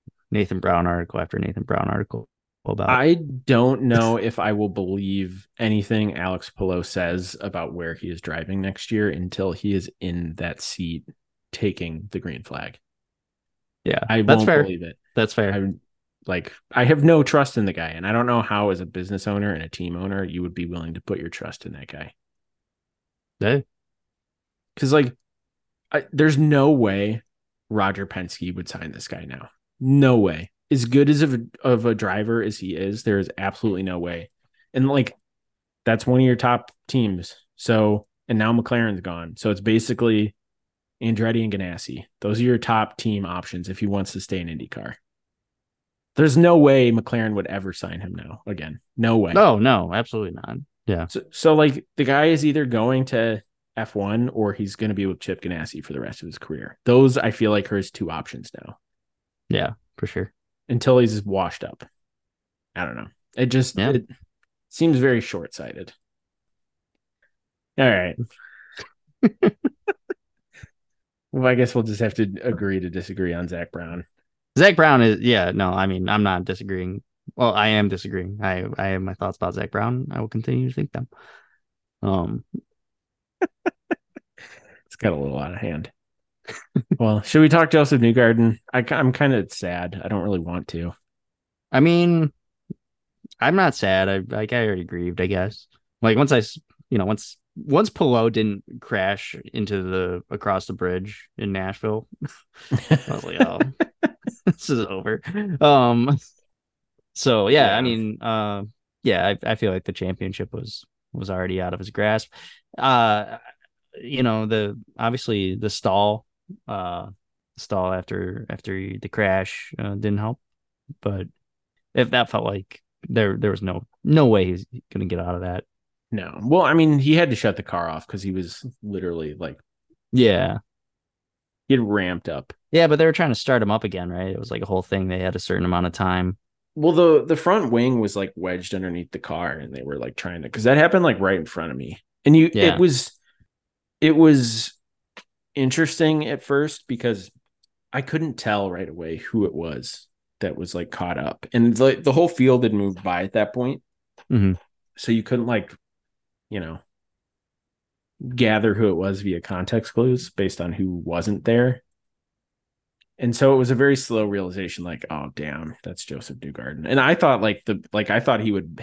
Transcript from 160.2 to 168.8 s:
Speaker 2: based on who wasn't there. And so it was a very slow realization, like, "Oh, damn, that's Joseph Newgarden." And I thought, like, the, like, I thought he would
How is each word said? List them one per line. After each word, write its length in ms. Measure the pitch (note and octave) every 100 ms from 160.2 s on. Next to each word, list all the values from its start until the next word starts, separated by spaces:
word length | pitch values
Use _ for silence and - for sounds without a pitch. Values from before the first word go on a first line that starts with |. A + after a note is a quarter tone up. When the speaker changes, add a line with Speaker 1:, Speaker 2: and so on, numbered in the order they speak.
| -
Speaker 2:
based 320 | - F#2+ -
on 120 | F2
who 180 | F#2+ F#2+
wasn't 520 | F2 E2 E2+ C#3 G3+
there. 400 | - A#2 B2 B2+ _ _ _ _ _ _ _ _ _ _ _ _ _ -
And 160 | A#2+ A2+
so 180 | C3+ C3+
it 20 |
was 140 | B2
a 40 | B2
very 200 | C#3+ C3+
slow 300 | - A2+ G#2+
realization, 580 | G2+ F#2 F#2+ F2+ -
like, 200 | F2 D#2 -
"Oh, 200 | D#2 C#2+ C2+
damn, 400 | D2+ C#2+ D#2+ -
that's 220 | F2 E2+ -
Joseph 320 | C#2 - B1+
Newgarden." 480 | C#2+ - B1 D2 D#2+
And 120 | C3+
I 160 | C3 E3+
thought, 260 | D#3 A#2
like, 220 | G#2+ G2+ -
the, 180 | G2+ -
like, 180 | G#2 G#2+
I 80 | A2
thought 200 | C3 A2+
he 100 | A2
would 280 | G2+ E2 D#2